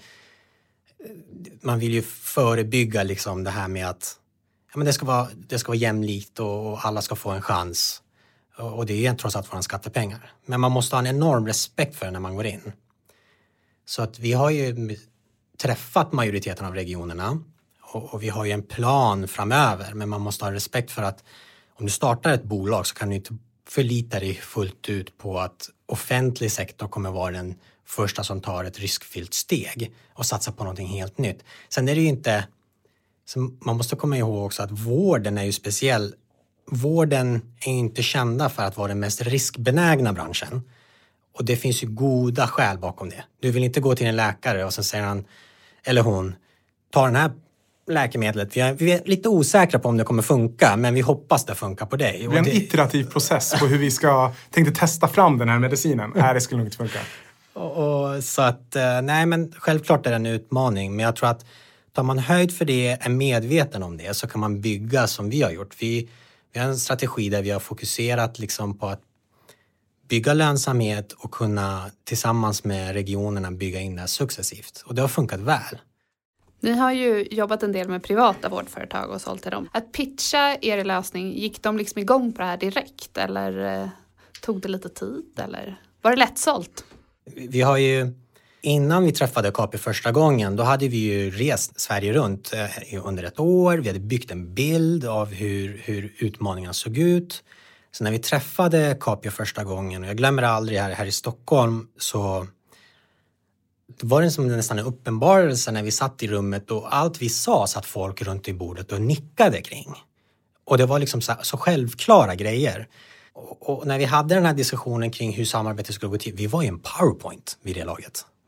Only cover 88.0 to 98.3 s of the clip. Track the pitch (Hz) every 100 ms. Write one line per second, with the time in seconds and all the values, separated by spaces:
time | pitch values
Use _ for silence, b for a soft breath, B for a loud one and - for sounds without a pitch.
88 | 127 127 _ b b b 147 147 143 175
89 | 175 - 131 120 101 101 104 113 - 107
90 | 120 123 156 127 101 101 117 135 135 117
91 | 107 101 98 95 143 - - - - 104
92 | 101 135 113 98 - 110 104 - - 98
93 | 95 92 87 - 165 180 180 170 120 95
94 | 104 120 - 90 87 92 147 165 160 170
95 | 120 107 104 98 104 98 98 101 - 101
96 | 101 - 110 - 104 92 90 90 113 113
97 | 175 175 175 - b b b b b -
98 | 107 113 -